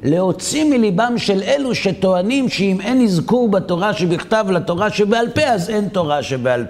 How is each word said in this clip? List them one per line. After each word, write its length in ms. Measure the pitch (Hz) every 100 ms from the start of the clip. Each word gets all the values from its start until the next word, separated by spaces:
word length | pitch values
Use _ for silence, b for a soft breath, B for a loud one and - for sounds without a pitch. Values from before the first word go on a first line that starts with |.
להוציא 600 | 117 165 185 175 - 294
מליבם 500 | 311 262 220 180 240 240
של 260 | - 240
אלו 320 | 196 285 262
שטוענים 720 | 220 196 175 190 185 190 277 254
שאם 320 | - 196 190
אין 240 | 202 262
אזכור 440 | 233 175 - 240 233
בתורה 460 | 196 - 175 208
שבכתב 520 | 151 175 170 - 220 202
לתורה 400 | 185 - 175 208
שבעל 380 | - 202 226 233
פה, 140 | 269
אז 280 | 302 220 170
אין 180 | 214 208
תורה 340 | 185 156 147
שבעל 420 | 127 131 123 123